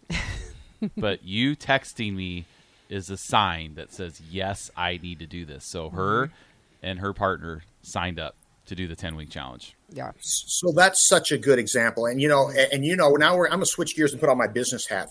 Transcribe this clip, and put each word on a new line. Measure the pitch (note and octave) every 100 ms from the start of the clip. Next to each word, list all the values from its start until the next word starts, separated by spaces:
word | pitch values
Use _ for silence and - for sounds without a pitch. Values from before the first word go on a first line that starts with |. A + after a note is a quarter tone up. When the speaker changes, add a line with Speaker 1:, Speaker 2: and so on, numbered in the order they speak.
| _
Speaker 1:
<laughs> | - - - - - - _ G3+ -
Speaker 2:
but | G#2+ F#2+
you | F2 G2+ C3 D3
texting | - C3+ - - G#2+
me | F#2+ F#2 F2 F2 _ _ _ _
is | G2 F#2
a | F#2+
sign | - A#2+ G2 E2 D#2+ D2+
that | D#2+
says, | - F2+ D2+ D#2+
'Yes, | F#2 F#2+ G2+ - -
I | F2 F2+
need | F2 E2
to | D#2+
do | F2
this.'" | D#2+ C2+
So | - F2+ D#2+
her | F#2 F#2+ A2 C#3
Speaker 1:
Mm-hmm. | - _ _ _ _
Speaker 2:
and | F2+ F#2
her | G2
partner | G2 G2 F2 E2 D#2+ - _
signed | - G2+ F2 E2
up | D#2 - _ _ -
to | F2+
do | F#2
the |
ten-week | D#2+ F2 D#2+ D2+
challenge. | - C2 A#1+ - _ _
Speaker 1:
Yeah. | - -
Speaker 3:
S-, | - - - -
so | - F3+
that's | D#3 F#3 F#3 -
such | F3+ -
a | C#3
good | B2+ B2+
example. | G#2+ B2+ A#2 A2+ A#2
And, | B2+
you | D3
know, | C#3+ C3+
a-, | C3+ C3+
and, | C#3+
you | C#3+
know, | F#3 D3+ D3
now | D#3 F3+
we're, | E3
I'm |
gonna | F3 F#3
switch | - D#3+ -
gears | D3
and | C3+
put | D3+
on | B2
my | A2
business | A2+ B2 A2+ -
hat | G2 F2